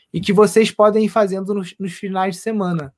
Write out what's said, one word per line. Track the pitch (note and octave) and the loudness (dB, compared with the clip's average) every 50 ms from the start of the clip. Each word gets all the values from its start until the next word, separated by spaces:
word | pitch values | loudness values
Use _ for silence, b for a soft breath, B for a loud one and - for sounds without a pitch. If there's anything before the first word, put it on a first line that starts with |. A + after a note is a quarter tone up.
| _ _ | _ _
e | - E3 | -8 -6
que | - - G3+ | -2 2 4
vocês | G3 G#3+ G#3 - A3 A3+ A3+ | 4 4 4 4 2 2 2
podem | - - G#3 G#3+ G#3 A3 A3 | 2 2 2 4 4 2 0
ir | G#3 | 0
fazendo | - A#3 G#3 F#3 F#3+ F#3+ G3 F#3 G#3 | 0 0 0 0 -2 -4 -6 -6 -6
nos, | G3+ F#3 E3+ - - | -6 -8 -10 -10 -10
nos | F#3+ F3+ F3 | -10 -10 -10
finais | - - G3 F#3+ F#3 F#3 G3 F3+ | -10 -10 -6 -4 -4 -4 -4 -6
de | F#3 | -6
semana, | - A3 A3 G#3+ F#3+ F3+ F3 D#3+ C#3+ C#3 - | -8 -6 -4 -4 -4 -4 -4 -4 -6 -10 -16